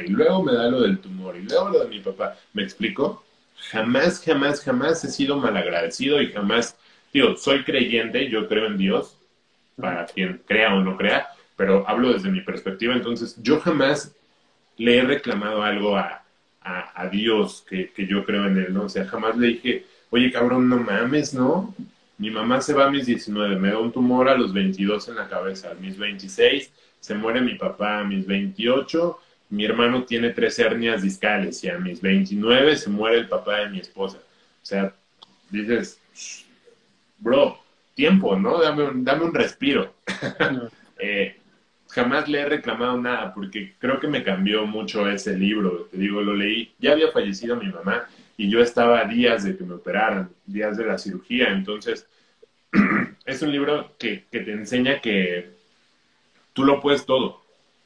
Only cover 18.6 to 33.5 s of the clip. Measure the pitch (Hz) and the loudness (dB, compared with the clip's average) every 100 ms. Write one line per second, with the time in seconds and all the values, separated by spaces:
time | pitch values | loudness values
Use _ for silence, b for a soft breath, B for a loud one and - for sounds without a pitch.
18.6 | 92 95 104 98 95 117 110 117 120 113 | 0 -2 -4 -4 -6 -4 -2 2 2 2
19.6 | 123 - B B B 120 127 123 120 127 | -2 -4 B B B 2 2 2 2 4
20.6 | 127 123 110 101 123 151 147 131 131 175 | 4 2 2 -2 0 0 -2 -2 0 0
21.6 | 196 - - _ _ - 110 110 113 131 | -2 -10 -18 _ _ -10 -6 -4 0 0
22.6 | - 147 139 139 123 110 - 104 104 92 | 2 4 4 2 0 -2 -2 -2 0 2
23.6 | 95 110 117 127 123 123 131 127 104 95 | 0 0 -2 2 2 4 4 4 2 0
24.6 | 95 95 98 104 - 113 101 90 95 95 | 0 0 0 -2 -4 -10 -8 -6 -6 -8
25.6 | - 87 95 95 104 98 98 - 120 139 | -12 -12 -12 -8 -8 -8 -8 4 4 4
26.6 | - b b b - 104 110 123 123 95 | -4 b b b -8 -4 -2 0 0 -2
27.6 | 95 - 104 104 101 98 95 98 98 95 | -6 -2 -4 -2 -2 -4 -2 -2 -2 -2
28.6 | 117 131 135 165 170 - B B - 104 | 0 0 0 -2 -2 -4 B B -8 -4
29.6 | 107 117 120 123 - 117 117 - 110 - | -2 2 2 2 -2 -2 -2 0 -2 2
30.6 | 113 113 117 110 95 - 107 104 90 85 | 0 2 0 0 -2 -2 0 0 -2 -6
31.6 | 92 87 92 85 95 98 95 101 110 127 | -8 -6 -6 -4 2 2 2 0 4 6
32.6 | 147 147 104 101 110 117 117 - 101 | 6 4 0 0 4 2 2 -4 -2